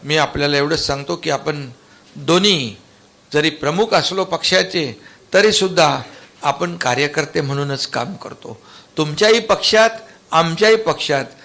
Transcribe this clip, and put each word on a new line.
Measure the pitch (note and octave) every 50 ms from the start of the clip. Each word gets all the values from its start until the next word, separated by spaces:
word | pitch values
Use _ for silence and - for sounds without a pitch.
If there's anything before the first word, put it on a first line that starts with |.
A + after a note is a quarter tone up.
| -
मी | C#3 D3+ D#3
आपल्याला | D3 C#3 - C#3+ C#3+ D3 D3 C#3+
एवढंच | C#3 D3 D#3+ D3+ D3+ -
सांगतो | C#3+ C#3 C#3+ - E3+
की | E3+ - D#3
आपण | D3 C3+ - D#3 D3+ D3 C#3+ B2+ B2 - _ _ - - _ - -
दोन्ही | D3+ C#3+ C3+ E3 F3+ F#3+ G#3 G3 D#3+ C3 A2+ G2+ - - _ _ _ _ _ _ _ _ _ -
जरी | D3 D3+ D#3+
प्रमुख | D3+ - - C#3+ D#3 F3+ A3 A3+ -
असलो | F3+ C#3+ - F3+ F#3+ F#3+
पक्षाचे, | - D#3+ D#3+ - - F#3 F#3 F#3 F3+ - F3+ D#3 C3 G#2+ - - - - - - _ -
तरीसुद्धा | F#3 G3+ G#3+ G3+ - F#3 F#3+ F3 E3 E3 D3 C#3 C3+ A#2+ - - - - - _ - -
आपण | D3 C#3 - E3+ F3 E3+ E3+
कार्यकर्ते | - B2+ B2 B2+ C#3+ D3 D3 - D3 C#3+ - E3
म्हणूनच | D3+ C#3 C#3 C#3 C#3+ C#3+ C#3 C3 - -
काम | - A#2+ A#2+ - G3
करतो. | - - G#2+ A2 - - A#2+ A#2 - _ - - - - _ _ -
तुमच्याही | D#3 D3+ D3+ D#3 G3+ G#3+ A3+ A#3
पक्षात, | A3+ A3+ G3+ - - - - A3 A3 A3+ A3+ - - - - - _ _
आमच्याही | - D#3+ E3+ E3 E3 E3+ G#3 G#3+ A3
पक्षात | G#3+ A3 E3+ D3+ - - - D3+ C#3 C3 A#2+ - - -